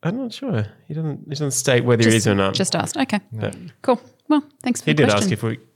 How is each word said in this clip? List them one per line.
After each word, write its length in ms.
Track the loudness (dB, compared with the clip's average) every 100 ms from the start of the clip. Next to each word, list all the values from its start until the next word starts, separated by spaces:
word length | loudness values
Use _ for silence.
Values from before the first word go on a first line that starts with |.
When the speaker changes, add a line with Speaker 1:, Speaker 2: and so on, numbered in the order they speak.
Speaker 1:
I'm 140 | -4 -6
not 160 | -8
sure. 320 | -8 -4 -4 -4 -10 _
He 60 |
doesn't, 260 | -6 -6 -6 -10
he 40 |
doesn't 200 | -6 -4
state 320 | -2 2 2 4
whether 160 | 4
he 20 | 6
Speaker 2:
Just, 40 | 6
Speaker 1:
is 100 | 4
or 80 | 2
not. 180 | 2
Speaker 2:
just 220 | 0 -2 -2
asked. 200 | -4 -4
Okay. 220 | -2 -2 -6
Speaker 1:
But 240 | -8 -8 -8 -16 -8
Speaker 2:
Cool. 180 | -2 -2 -4 _ _
Well, 140 | 0 0 _
thanks 200 | -4 -2
for 40 | 0
Speaker 1:
he 80 |
Speaker 2:
the 100 | 2
Speaker 1:
did 60 | 4
Speaker 2:
question. 140 | 4
Speaker 1:
ask 80 | 2
if 100 | 0
we 160 | -2 -6 _